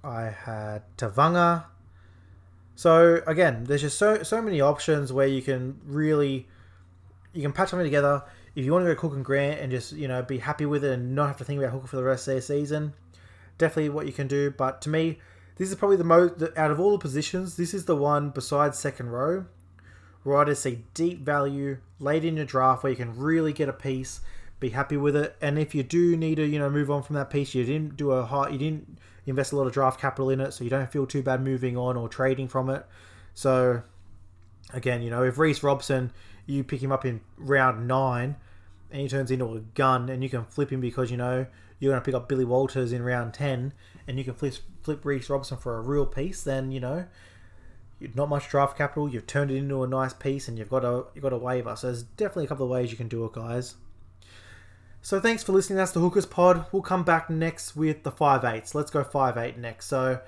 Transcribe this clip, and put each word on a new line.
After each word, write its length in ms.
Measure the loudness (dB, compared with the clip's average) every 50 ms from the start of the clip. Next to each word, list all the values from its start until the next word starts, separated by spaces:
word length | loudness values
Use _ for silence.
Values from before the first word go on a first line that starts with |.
| -10
I 220 | -8 -8 -6 -6
had 580 | -6 -8 -10 -10 -10 -8 -8 -8 -8 -8 -10 -12 -14 -10
Tavanga. 680 | -6 -6 -2 4 4 4 6 6 6 4 4 4 2 -4 -10 -20 -20 -20 -20 -20 -20 -20 -20 -20 -20 -20 -20 -20 -20 -20 -20 -20 -20 -20 -20 -20
So, 460 | 2 6 8 10 10 10 8 8 6 2
again, 380 | 0 2 4 4 4 4 0 -2
there's 180 | 0 0 0
just 160 | 0 -2 0
so, 260 | 2 4 4 4 2 0
so 180 | -2 -2 -2
many 200 | 0 0 2 4
options 500 | 4 4 4 2 2 0 2 2 0 -2
where 160 | 2 2 2
you 140 | 2 2 0
can 400 | -2 -2 -2 -2 -4 -8 -10 -12 -12
really, 640 | -6 -2 0 2 2 4 4 2 2 0 -4 -6 -10 -20 -20 -20 -20 -20 -20 -20 -20 -20 -20 -20 -20 -20 -20 -20 -12 -8
you 80 | -4
can 100 | -4 -2
patch 180 | 0 0 -2 0
something 160 | 0 -2 0
together. 380 | 2 2 4 4 4 2 2 -2 -10 -20 -20 -20 -14 -8
If 80 | -4 -2
you 80 | 2
wanna 140 | 2 2 4
go 100 | 2 0
Cook 180 | 0 -2 -4 -4
and 120 | -6 -2
Grant 340 | 0 0 0 2 0 -2 -4
and 120 | -4 -4
just, 200 | -6 -6 -6 -8 -10
you 140 | -8 -6
know, 140 | -4 -4 -4
be 160 | -4 -4 -6
happy 280 | -6 -4 -6 -4 -2 -2
with 200 | 0 0 0 0
it 80 | 0 0
and 220 | -2 -2 -4 0
not 120 | 0 0
have 100 | 0 -2
to 60 | -6 -8
think 160 | -6 -4 -2
about 120 | -2 -2
Hooker 160 | -4 -6 -8
for 80 | -8 -6
the 60 | -2 0
rest 240 | 0 0 0 -2
of 80 | -2 -2
their 60 | -2
season, 520 | -2 -2 -2 -2 -2 -2 -4 -4 -4 -6 -8 -12 -20 -20 -20 -20 -20 -20 -20 -20 -20 -20 0
definitely 320 | 2 2 2 2 2 0 0
what 160 | -2 -4 -6
you 80 | -6 -6
can 140 | -6 -4
do. 240 | 0 0 0 0 0
But 300 | 0 0 -2 -2 -2 -4 -6
to 60 | -2
me, 300 | 0 0 0 0 -2 -6 -14 -20 -20 -20 -20 -20 -6
this 140 | -6 -4 -4
is 60 | -2
probably 220 | 0 4 6 6
the 60 | 6 8
most, 340 | 8 8 8 8 8 4
the, 200 | 0 -4 -4 0 2
out 120 | 2 2
of 80 | 4 4
all 120 | 4 4
the 80 | 4 2
positions, 580 | 0 -2 -2 -2 -4 -2 -4 -4 -4 -6 -4
this 160 | -4 -4 -2 -4
is 120 | -6 0
the 100 | 0 2
one 340 | 2 4 2 2 2 0 -2
besides 480 | -6 -6 -6 -2 2 2 2 2 2
second 320 | -2 -6 -6 -6 -6 -8 -6
row 360 | -4 -2 -2 0 -2 -2 -4 -10 -18 -20 -20 -20 -20 -20 -20 -20 -20 -20 -20 -20 -20 -10 -2
where 140 | 0 4
I 80 | 4 4
just 160 | 4 2 0
see 220 | -2 -4 -4 -4 -10 -14 -4
deep 280 | -2 -2 -2 -2 -2
value 580 | -4 -2 0 0 0 0 -2 -2 -4 -4 -6 -8 -12 -20 -16 -6
late 240 | -2 0 0 0 0
in 140 | 0 -2
your 80 | -2 -4
draft 380 | -2 0 4 4 4 4 4 0
where 80 | -2
you 60 | -2
can 200 | -2 -4 -8 -6
really 360 | -4 0 2 2 4 2 2 0
get 160 | 0 -2 -2
a 40 | -2
piece, 480 | -6 -4 -4 -4 -4 -6 -8 -8 -8 -8 -8 -8 -10 -12 -14 -10 -6
be 100 | -6 -4
happy 280 | -2 -4 -4 -2 -2
with 180 | 2 2 2 4
it. 200 | 2 0 0 -4 -4
And 160 | -2 0 0
if 160 | 0 -2 0 -2
you 100 | -4 -2
do 320 | 0 2 4 4 4 4
need 200 | 2 2 0 0
to, 100 | 2 2
you 140 | 0 0 0
know, 100 | 0 2
move 220 | 2 2 2 2
on 100 | 0 -2
from 140 | -2 -4 -4
that 140 | -4 -4 -2
piece, 260 | -2 -2 -2 0 0
you 80 | -2 0
didn't 340 | 0 0 -2 -4 -6 -6
do 140 | -2 0 2
a 140 | 2 2 2
high, 240 | 0 0 0 0 0
you 80 | -2
didn't 420 | -2 -2 -2 -4 -4 -8 -14 -20 -20 -20 -20 -20 -14 -8
invest 260 | -4 -2 -2 -2 0
a 40 | 0
lot 120 | 0 0
of 60 | 2 2
draft 260 | 4 2 2 2 2
capital 300 | -4 -4 -2 0 0 0
in 100 | 0 0
it, 120 | -2 -4
so 120 | -6 -6 -4
you 60 | -2
don't 220 | -2 -2 -2 -2
feel 140 | -2 -2 -2
too 160 | -2 -2 -2
bad 200 | 0 0 0 0
moving 360 | 0 0 -2 0 -2 -2 -2
on 180 | -2 -2 -2 -2
or 120 | -2 -4 -8
trading 380 | -4 0 2 2 2 0 -2
from 220 | -4 -2 -2 -2 0
it. 160 | -4 -4 -6 -14 -20 -20 -20 -20 -20 -20 -20 -20 -16
So, 500 | -2 2 2 4 6 4 4 2 0 -4 -10 -20 -20 -20 -20 -20 -20 -20 -20 -20 -20 -20 -20 -20 -20 -20 -10 -10
again, 280 | -4 -2 -2 -2 0
you 80 | -2 -4
know, 140 | 0 2 2
if 140 | 2 4
Reece 260 | 4 2 2 2 2 2
Robson, 480 | 2 2 2 2 0 0 0 0 -4 -8 -12 -20 -20 -20 -20 -10
you 180 | -6 -4 -4 -2
pick 180 | -4 -6 -4
him 100 | -2 -2
up 140 | -2 -2 -2
in 160 | -4 -6 -6 -10 -16 -20
round 500 | -14 -2 2 4 4 4 4 2 0 -2
nine 480 | 0 0 2 2 2 0 -2 -2 -4 -6 -8 -14 -20 -20 -20 -20 -20 -20 -20 -20 -14
and 120 | -8 -8
he 80 | -6 -4
turns 220 | -2 -2 -2 -2
into 220 | -2 -2 -2 -4 -6
a 60 | -8
gun 500 | -12 -10 -2 2 2 4 4 2 0 -4
and 140 | -4 -4 -4
you 60 | -4
can 160 | -4 -6 -6
flip 260 | -6 -2 -2 -2 -2
him 80 | -2 -4
because, 300 | -4 -4 -2 -2 -2 -2
you 60 | -2
know, 280 | -4 -2 -2 -2 -2 -4 -6 -10 -20 -20 -20 -14 -2
you're 120 | 0 2
gonna 120 | 2 2 0
pick 120 | -2 -2
up 140 | -2 -2 -2
Billy 160 | 0 0 2
Walters 480 | 2 4 2 2 2 0 -2 -2 -2 -2
in 100 | -4 -2
round 300 | -2 -2 -2 -2 -4 -6
ten 400 | -4 -4 -2 -2 -2 -4 -6 -8 -12 -20 -20 -20 -18 -12
and 100 | -8 -6
you 60 | -6 -6
can 100 | -6 -6
flip, 220 | -4 -4 -4 -4 -6 -12 -14 -14 -12
flip 240 | -6 -6 -6 -4 -4
Reece 240 | -4 -4 -4 -2 -2
Robson 280 | -4 -4 -2 -6 -10
for 200 | -8 -8 -8 -8
a 40 | -6
real 240 | -4 0 2 2 2
piece, 380 | 2 0 -2 -4 -4 -6 -6 -6
then, 280 | -4 -4 -2 -4 -4
you 80 | -6 -6
know, 260 | -6 -4 -4 -6 -6 -10 -14 -20 -20 -20 -20 -20 -20 -20 -20 -20 -20 -20 -20 -20 -20 -20 -18 -16 -16 -8 -2
not 140 | -2 -2 0
much 180 | 0 -4 -4
draft 300 | 0 2 2 2 2 2
capital, 320 | -2 -4 -2 -2 -4 -4 -4
you've 180 | -4 -6 -10
turned 240 | -4 -2 -2 0 0
it 60 | -2
into 260 | -2 -2 -2 -2 -2 -2
a 40 |
nice 260 | -2 0 -2 -2 -2 -6
piece 340 | -6 -4 -4 -4 -4 -6
and 100 | -8 -8
you've 120 | -10 -6 -2
got 160 | -2 0 0
a, 200 | 0 -2 -2 -4 -8 -12
you've 100 | -4 -4
got 100 | -2 -2
a 40 |
waiver. 380 | -2 -2 -2 -2 -2 -2 -4 -8
So 120 | -6 -4
there's 160 | -6 -6 -6 -8
definitely 420 | -14 -6 -4 -4 -2 -2 -4 -4
a 20 |
couple 180 | -4 -2 -2 -2
of 60 | 0
ways 200 | 0 0 -2 -2
you 60 | -4
can 100 | -8 -8
do 180 | -6 -4 -4 -6
it, 80 | -6 -6
guys. 420 | -10 -8 -6 -4 -6 -6 -6 -12 -18 -20 -20 -20 -20 -20 -20 -20 -20 -20 -20 -20 -20 -20 -20 -20 -20 -20 -20 -20 -20 -20 -20 -20 -16
So 180 | -6 -2 -2 2
thanks 220 | 2 2 0 0
for 100 | -2 2
listening. 260 | 2 2 2 2 0
That's 140 | 0 0 0
the 80 | 2 2
Hookers 260 | 2 4 4 2 0
Pod. 400 | 0 0 6 8 8 8 6 2 -2
We'll 100 | -4 -4
come 220 | -2 0 0 0 4
back 260 | 4 4 2 2 -2
next 460 | -4 -2 -2 -2 -4 -6 -14 -12 -4
with 280 | -2 0 0 0 -2 -6
the 80 | -8
five 320 | -2 2 4 4 4 4 2
eights. 320 | -2 -4 -4 -8 -6 -4
Let's 160 | -4 -4 0
go 120 | -2 -2 -2
five 340 | 0 0 2 2 2 2
eight 200 | -2 -4 -6 -6
next. 300 | -8 -10 -12 -12 -12 -8
So 320 | -4 -2 0 0 0 -2 -2 -6